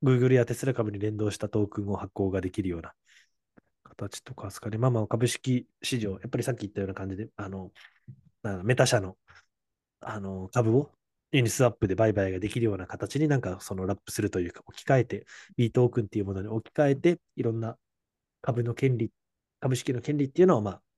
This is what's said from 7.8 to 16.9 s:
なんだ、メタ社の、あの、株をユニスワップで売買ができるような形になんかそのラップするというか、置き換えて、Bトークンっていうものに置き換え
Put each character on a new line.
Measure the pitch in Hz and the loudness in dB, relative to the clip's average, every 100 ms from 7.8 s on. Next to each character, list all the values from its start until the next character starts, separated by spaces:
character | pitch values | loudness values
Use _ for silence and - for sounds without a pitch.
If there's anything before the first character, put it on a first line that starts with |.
| - _ - - _ _ | -20 _ -20 -20 _ _
な | 110 95 | -8 -4
ん | |
だ、 | |
メ | 98 | 0
タ | 131 | 4
社 | 131 117 | 4 2
の、 | 95 - _ - _ _ _ _ _ _ | -2 -10 _ -20 _ _ _ _ _ _
あ | - 107 | -12 -10
の、 | 98 95 92 | -8 -8 -4
株 | 127 110 123 | 0 4 2
を | 151 _ _ _ _ | 0 _ _ _ _
ユ | 147 | 2
ニ | 117 | 2
ス | - | 4
ワ | 123 | 2
ッ | |
プ | - 98 | 2 0
で | |
売 | 92 110 | 4 2
買 | 101 95 | 4 0
が | 92 | -2
で | 104 | -4
き | 123 | -2
る | 113 | -2
よ | |
う | 95 | -2
な | 92 | -6
形 | - 104 139 | -8 -4 0
に | 156 | 2
な | 139 | 2
ん | |
か | 101 92 | 0 -6
そ | - | -8
の | 95 95 | -4 -4
ラ | |
ッ | 101 | -4
プ | - | -6
す | - | -2
る | 101 | -2
と | 95 | 0
い | 87 | -4
う | |
か、 | - - | -8 -20
置 | - | -6
き | - | 2
換 | 135 | 2
え | |
て、 | - 104 - - - - | 2 -4 -10 -20 -8 0
B | 117 | 2
ト | 127 123 | 4 2
ー | |
ク | 123 | 2
ン | 104 | -2
っ | |
て | 107 | -2
い | |
う | |
も | 98 | -2
の | 95 | -4
に | 104 | -4
置 | 110 - | -6 -4
き | |
換 | - | 2
え | 143 | 2